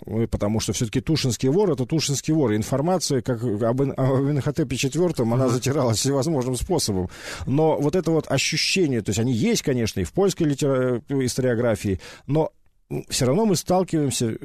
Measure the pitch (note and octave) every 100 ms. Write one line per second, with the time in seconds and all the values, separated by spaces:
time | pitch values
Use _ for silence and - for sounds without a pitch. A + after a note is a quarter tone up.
0 | - G#2+ A#2 G#2 G#2 A2 - G2+ A2+ C3
1 | - D3+ C3 G#2+ C3 E3 G#3 C3 B2 D#3+
2 | - C3+ - D#3 B2+ G#2+ G#2 C3 D#3 F#3
3 | - C3+ B2 A#2 A#2+ G#2 A2+ B2+ C#3 -
4 | C3 C3+ C#3 D3 D3+ C#3+ C3+ B2+ C#3 D3
5 | F3+ D#3+ A2+ A#2+ C3 B2+ A#2+ C#3+ B2+ A2
6 | C3+ C#3 C3+ D3 B2 B2 - D3+ - F#2+
7 | F2+ - - - - C3+ D#3 A2+ C#3+ F3+
8 | D#3+ D#3+ - C#3 - D#3 - G3 D#3+ A#2+
9 | G2 G2+ A#2 A#2 G#3 A3 - B2 A2 -
10 | F2 - G3 - D#3+ C#3 C#3+ C3 B2+ B2
11 | - C#3 B2 - B2+ A#2 B2 G#2 G#2+ F#2
12 | - - - D3 D#3 _ _ _ - C#3+
13 | - - B2 D#3+ A3+ F3 - F3+ F3+ E3
14 | C#3+ - A#2 -